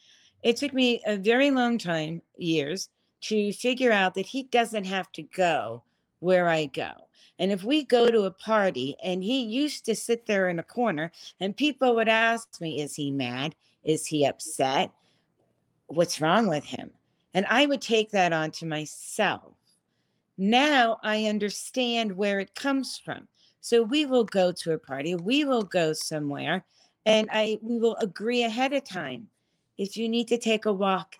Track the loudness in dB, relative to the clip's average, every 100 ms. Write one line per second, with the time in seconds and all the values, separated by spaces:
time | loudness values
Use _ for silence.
0 | _ _ _ _ 0 0 -2 2 2 2
1 | 0 0 2 4 4 4 2 0 -2 -2
2 | -4 -8 -12 -8 0 0 0 -4 -8 _
3 | _ _ -4 0 0 -2 -2 2 2 4
4 | 2 0 -6 -8 0 0 2 -2 -4 -4
5 | -6 -12 -12 0 2 2 -2 -10 -16 _
6 | _ _ 2 4 4 2 0 -6 -8 -10
7 | _ _ _ -4 -2 0 0 0 2 4
8 | 6 4 0 -4 0 2 2 0 -6 -6
9 | -6 -4 -2 -2 -2 -2 -4 -4 -4 -4
10 | -2 -4 0 0 0 -2 -6 -2 -2 -2
11 | -6 -10 -20 -8 -6 0 -2 2 2 4
12 | 4 4 2 0 -6 -10 -6 -6 -6 -6
13 | -4 -2 -4 -4 -6 -8 _ _ -2 -2
14 | -2 2 2 0 -10 0 2 2 -2 -6
15 | _ _ _ _ _ _ _ _ -6 0
16 | 0 0 2 4 2 -2 -4 -12 -12 _
17 | _ _ _ -2 2 2 2 0 0 0
18 | 2 2 2 2 -2 -6 -6 -6 -6 -12
19 | -10 0 0 0 -8 _ _ _ _ _
20 | _ _ _ -2 2 4 4 4 4 0
21 | -2 -2 0 0 -2 -6 -8 -4 -2 -2
22 | -2 -2 0 0 -4 -6 -2 -2 -4 -10
23 | -10 -12 -14 _ _ _ 0 2 2 0
24 | 2 2 2 2 2 0 -4 -4 -4 -8
25 | -4 -4 0 0 2 0 0 0 0 0
26 | -4 -4 -4 -4 -4 -4 -6 _ _ _
27 | 2 2 2 -2 -2 -4 -4 0 0 0
28 | -6 -4 -2 0 0 0 -2 -2 -4 -8
29 | -8 -10 -14 _ _ _ _ -8 -8 -4
30 | -2 -2 0 0 2 0 0 0 0 0
31 | -4 -18